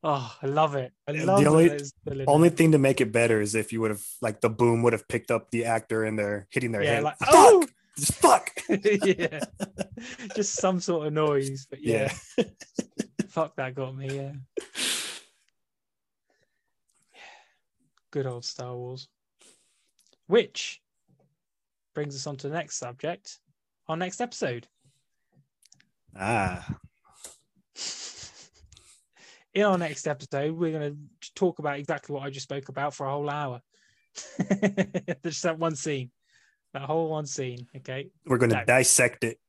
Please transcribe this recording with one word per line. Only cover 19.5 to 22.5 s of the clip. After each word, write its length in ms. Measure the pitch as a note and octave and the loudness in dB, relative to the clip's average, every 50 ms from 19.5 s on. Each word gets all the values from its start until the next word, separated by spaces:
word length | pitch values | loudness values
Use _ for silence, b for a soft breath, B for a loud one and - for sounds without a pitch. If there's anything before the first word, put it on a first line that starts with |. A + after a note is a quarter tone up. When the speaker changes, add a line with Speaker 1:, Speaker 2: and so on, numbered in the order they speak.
| _ _ _ _ _ _ _ _ _ _ _ _ _ _ _ | _ _ _ _ _ _ _ _ _ _ _ _ _ _ _
Speaker 1:
Which 540 | _ E3+ A#3 F#3+ - _ - - - - - _ _ _ _ _ _ _ _ _ _ _ _ _ _ _ _ _ _ _ _ _ _ _ | _ 2 2 2 2 _ -10 -10 -10 -12 -14 _ _ _ _ _ _ _ _ _ _ _ _ _ _ _ _ _ _ _ _ _ _ _
brings 200 | D3+ D3 D3 C#3 | -8 -8 -8 -8
us 100 | C3+ - | -10 -10
on 100 | D3+ C#3+ C3+ | -10 -10 -8
to 100 | C#3 | -8
the 60 | C#3 | -8